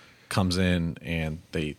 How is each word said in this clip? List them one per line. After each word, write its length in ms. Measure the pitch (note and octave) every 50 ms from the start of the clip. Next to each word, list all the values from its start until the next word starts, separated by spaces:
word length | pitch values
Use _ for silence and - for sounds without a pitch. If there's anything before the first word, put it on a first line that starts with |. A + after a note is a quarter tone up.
| - - - - - -
comes 280 | - G#2 F#2+ F2+ F2
in 380 | F#2 F#2 F2+ F2+ F2 E2+ E2 - -
and 380 | - E2+ E2+ E2 D#2+ D#2 D#2 F2 - - -
they 220 | E2+ D2+ D2+ C2+